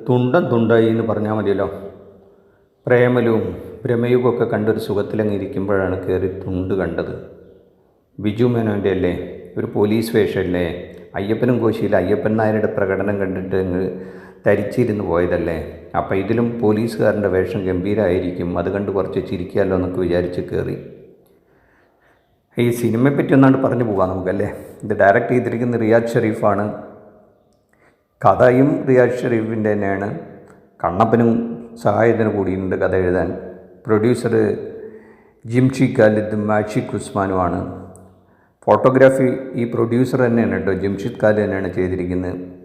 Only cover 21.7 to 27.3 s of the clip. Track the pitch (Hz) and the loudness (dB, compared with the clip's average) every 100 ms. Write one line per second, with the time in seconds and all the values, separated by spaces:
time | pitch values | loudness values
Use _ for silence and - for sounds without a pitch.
21.7 | _ _ _ _ _ _ _ _ - 120 | _ _ _ _ _ _ _ _ -2 0
22.7 | 117 117 113 131 139 - 135 135 135 135 | 0 0 2 2 2 2 6 6 6 2
23.7 | 120 117 98 92 92 90 98 104 - - | 0 0 0 0 0 -2 -2 -4 -6 -16
24.7 | - 104 104 98 107 120 123 - 117 123 | -14 -6 2 4 4 2 0 0 -2 -2
25.7 | 117 110 117 117 123 110 107 107 101 104 | 0 4 4 4 0 0 0 0 0 -2
26.7 | - - - - - _ | -6 -14 -20 -20 -20 _